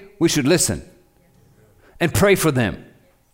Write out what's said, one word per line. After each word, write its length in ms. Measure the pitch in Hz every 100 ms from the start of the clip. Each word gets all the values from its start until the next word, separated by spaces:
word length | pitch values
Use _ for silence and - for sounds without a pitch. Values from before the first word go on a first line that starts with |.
| - -
we 100 | 165
should 180 | 156 131
listen 360 | 175 - 76 - - _ _ _ _ _ _ _ _ _ -
and 140 | 170
pray 220 | - 202 196
for 160 | 160
them 340 | 127 104 - - _ _ _ _